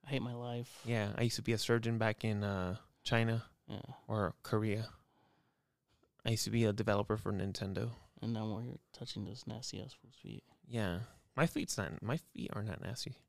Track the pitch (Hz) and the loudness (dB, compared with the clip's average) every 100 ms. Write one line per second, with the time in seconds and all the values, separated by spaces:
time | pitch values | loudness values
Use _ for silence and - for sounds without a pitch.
0 | - 135 117 120 120 120 120 - 117 117 | -2 -2 -2 -4 -4 -4 -6 -8 0 2
1 | 104 - 120 - 117 113 - 117 117 113 | 2 2 2 2 2 2 6 4 4 2
2 | 110 104 113 104 104 98 90 101 - _ | 2 2 0 2 2 0 0 -2 -8 _
3 | - 120 113 113 - _ - 104 - 131 | 2 4 4 2 -2 _ -10 -10 -10 -14
4 | - 110 95 - - 110 110 104 110 - | -4 0 0 -2 0 2 4 0 -2 -10
5 | _ _ _ _ _ _ _ _ _ _ | _ _ _ _ _ _ _ _ _ _
6 | _ _ 117 113 - 113 110 101 113 101 | _ _ 0 0 2 4 4 4 2 2
7 | 101 107 101 101 98 - 98 95 113 113 | 2 0 0 0 -2 -2 -2 -2 -2 -4
8 | - - 113 113 110 110 120 - _ - | -16 -8 -4 -2 -2 -4 -6 -10 _ -14
9 | 120 - 92 120 - 117 127 101 - - | -8 -6 -6 -8 -8 -8 -8 -8 -10 -14
10 | 123 - - 104 - _ - 117 101 87 | -20 -18 -12 -12 -14 _ -6 -2 0 -2
11 | 117 - _ - 165 - - - 90 - | -4 -12 _ 0 2 2 -2 -2 -2 -2
12 | 104 156 - - - - 107 87 - 123 | -2 -4 -4 -8 -6 -4 -4 -4 -6 -6
13 | - 127 | -8 -10